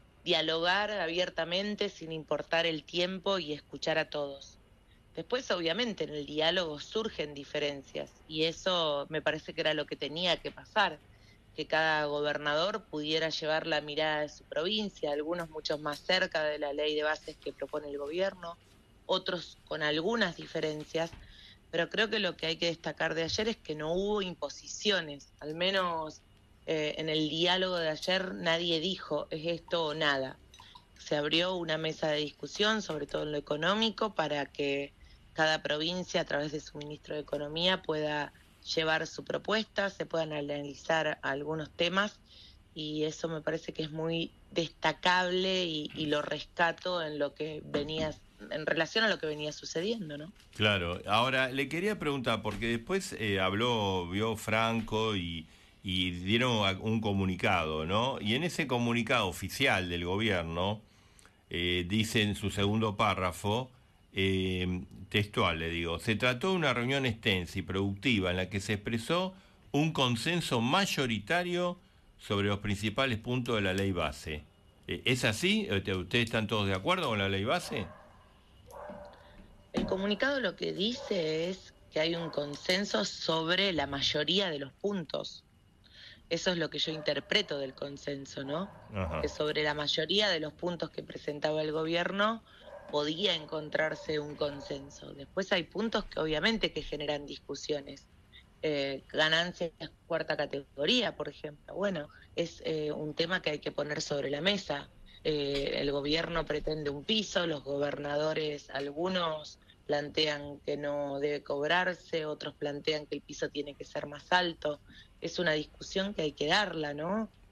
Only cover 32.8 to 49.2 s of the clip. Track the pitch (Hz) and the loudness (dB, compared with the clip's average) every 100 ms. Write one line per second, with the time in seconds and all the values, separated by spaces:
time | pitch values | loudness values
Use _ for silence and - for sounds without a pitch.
32.8 | 190 151 143 156 151 147 - 147 165 208 | 0 -4 -4 -4 -2 -4 -2 0 2 4
33.8 | 226 - 220 185 151 147 135 - 143 139 | 2 0 -2 0 0 0 -2 -2 0 0
34.8 | 139 - - - - - 156 156 - 151 | -4 -10 -20 -20 -12 2 2 2 0 0
35.8 | 160 185 175 175 156 143 151 147 - 147 | 0 -2 -2 -2 0 0 -2 -4 -8 -10
36.8 | 147 151 - 151 143 143 147 160 180 185 | -10 -12 -8 -6 -4 -4 -4 0 2 2
37.8 | - 156 151 151 143 - - - - - | 0 0 0 0 -2 -8 -20 -18 -4 0
38.8 | 160 156 160 - - - - 214 214 - | 2 2 0 -8 -6 -4 0 0 0 -2
39.8 | 196 - - 165 156 151 143 147 143 135 | -2 -2 -4 -2 -2 -2 -4 -4 -6 -10
40.8 | - 160 151 - 135 139 147 160 147 - | 0 2 2 0 -2 -4 -2 -4 -6 -2
41.8 | 175 190 208 - - - - - - 160 | 2 2 0 -4 -20 -20 -20 -20 -16 -10
42.8 | 151 151 151 156 165 160 151 160 - 156 | -6 -2 -2 -2 -4 -2 -2 -4 -4 -6
43.8 | 160 156 160 165 165 - - - 160 - | -6 -2 -2 -2 -4 -8 -6 -2 -2 0
44.8 | 160 151 180 180 180 185 190 185 175 156 | 0 2 4 4 4 2 2 2 0 -2
45.8 | 147 - 151 147 147 151 - - 170 165 | -6 -4 0 0 0 -4 -6 0 2 2
46.8 | 185 180 156 151 143 - 156 151 147 147 | -2 -2 -2 -2 -2 -2 -6 -6 -4 -2
47.8 | 147 156 156 147 - - 104 151 156 160 | -2 -2 -2 -4 -14 -20 -10 -6 0 0
48.8 | 160 226 220 170 | 0 2 2 2